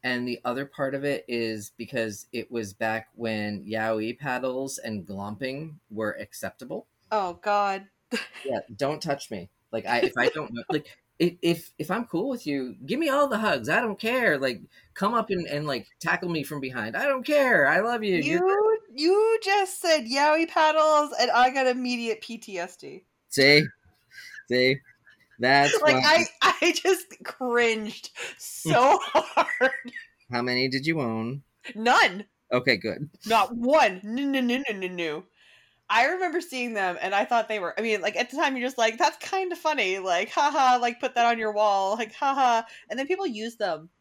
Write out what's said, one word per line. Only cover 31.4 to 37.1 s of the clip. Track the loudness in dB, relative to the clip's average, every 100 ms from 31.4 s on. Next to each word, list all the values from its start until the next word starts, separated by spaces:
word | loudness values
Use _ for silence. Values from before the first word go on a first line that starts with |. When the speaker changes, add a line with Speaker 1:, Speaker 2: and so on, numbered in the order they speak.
| _ _ -14
Speaker 2:
None. | -2 2 4 4 0 -14 _ _
Speaker 1:
Okay, | 0 2 0
good. | 0 -8 -10 _ 0
Speaker 2:
Not | 0 0 -2
one. | 2 4 4 0
No, | -8 -6
no, | -2 0
no, | 0 -2 -4
no, | -6
no, | -6
no. | -6 -6 -6 -12 _ _ _ _ _ -2
I | 2 2
remember | 0 -2 -4
seeing | -6 -6 -4 -2
them, | -2 -2
and | -2